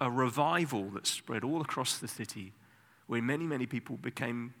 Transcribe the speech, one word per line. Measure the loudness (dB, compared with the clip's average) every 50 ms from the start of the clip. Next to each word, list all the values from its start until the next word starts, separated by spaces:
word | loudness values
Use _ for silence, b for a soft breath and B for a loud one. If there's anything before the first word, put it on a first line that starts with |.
a | 0 2
revival | 4 4 4 4 4 4 4 4 6 4 4 2 2 0 -2 -2
that | -4 -2 0 0
spread | 0 0 -2 -4 -4 -2 0
all | 0 0 0
across | 0 -2 0 0 0 0 0 -2
the | -4 -6
city | -6 -6 -6 -6 -6 -8 -10 -12 -14 b b b b b b b b b b b
where | 0 2
many, | 2 2 2 2 0
many | 0 0 0 0
people | 0 -2 -4 -4 -4 -6 -6
became | -6 -6 -4 -2 -2 -2 -2 -2 -4 -6 -10 -12